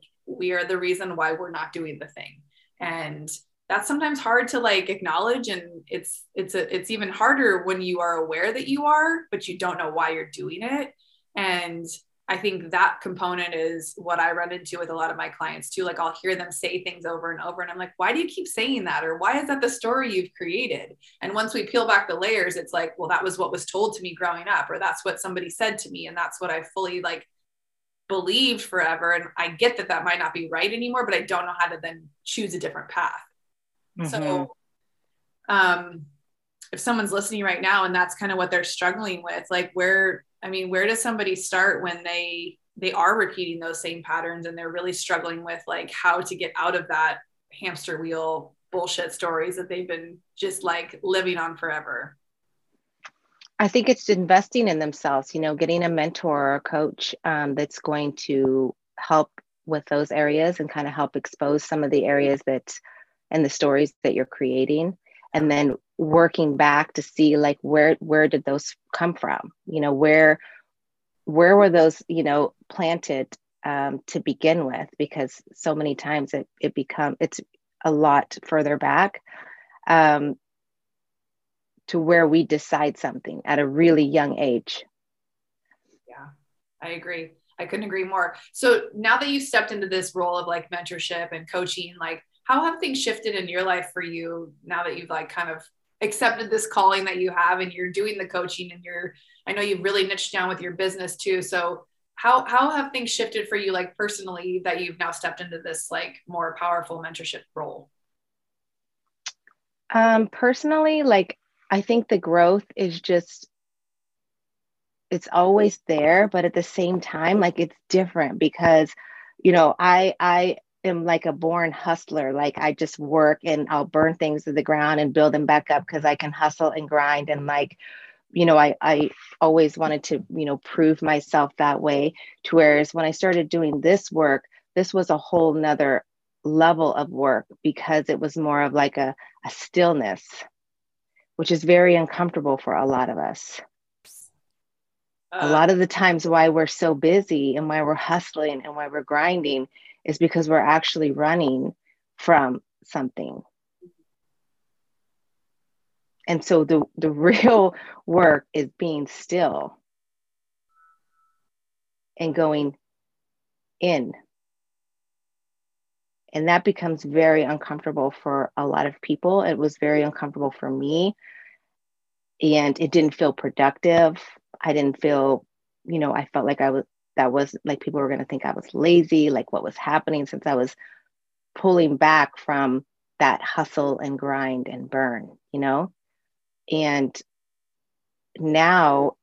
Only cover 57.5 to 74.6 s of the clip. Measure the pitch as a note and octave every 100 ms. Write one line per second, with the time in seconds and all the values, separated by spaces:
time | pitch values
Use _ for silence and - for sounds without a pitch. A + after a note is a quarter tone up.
57.5 | C#3 D3 - - D3+ D3 C#3+ - C#3 C3+
58.5 | C3 C3 - _ - - D#3+ D3+ - -
59.5 | _ - D#3 - D3 D3 D3 D3 D3+ D#3+
60.5 | F3+ D3 D3+ D3 D3 C#3+ C#3+ - - C#3+
61.5 | D3 - D#3 D3 C#3+ A#2 C#3+ C#3 C#3 -
62.5 | C3 - - - - _ _ - D#3+ C#3+
63.5 | - D3 C#3 D3 _ C#3+ - C3 - C3+
64.5 | C3 C3+ D3+ E3+ F#3 _ _ _ D#3 D3+
65.5 | C#3+ D3 B2+ _ - D#3+ D#3+ E3+ - D#3
66.5 | C#3 D3 D3 D3+ - - - D#3 D3+ D3
67.5 | C#3+ C#3 D3+ D3+ D#3+ D#3+ D3+ D3+ D3 -
68.5 | C#3 - - _ - E3+ E3+ - C#2 -
69.5 | - - D#3+ D3 C#3 D#3 D#3 D#3 D#3 -
70.5 | - _ _ _ _ _ _ - D#3 F3
71.5 | G3+ G3+ E3+ D#3+ D#3 - E3+ D3+ C#3+ C#3+
72.5 | - - - E3+ E3+ - C#3 C3 - _
73.5 | _ C#3+ C#3+ C#3 C3+ - D#3+ C#3+ C3+ D#3+
74.5 | E3+